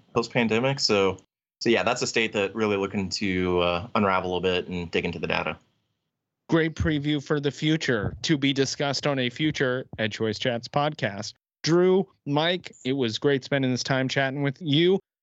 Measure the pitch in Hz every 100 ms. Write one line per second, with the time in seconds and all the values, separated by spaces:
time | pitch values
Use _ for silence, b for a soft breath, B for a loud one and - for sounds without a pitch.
0 | _ 120 113 127 113 110 131 139 - 101
1 | 98 92 _ _ _ _ 120 107 95 123
2 | 120 120 113 113 98 110 107 98 98 104
3 | 92 - 101 92 92 90 87 87 87 110
4 | 98 92 92 90 92 90 82 90 85 90
5 | 85 82 85 85 82 - _ _ _ _
6 | _ _ _ _ - 165 160 156 170 151
7 | 147 151 - 151 139 - 156 160 - 113
8 | 95 - - 147 139 135 135 - 143 127
9 | 147 135 123 - 156 - 131 127 - -
10 | 110 - 110 101 131 117 - 143 151 156
11 | 110 101 - - _ _ 151 175 185 190
12 | 190 _ 143 147 165 185 - - 127 139
13 | 117 107 147 135 - 139 127 123 - 131
14 | 131 139 135 143 139 135 147 143 175 190
15 | - _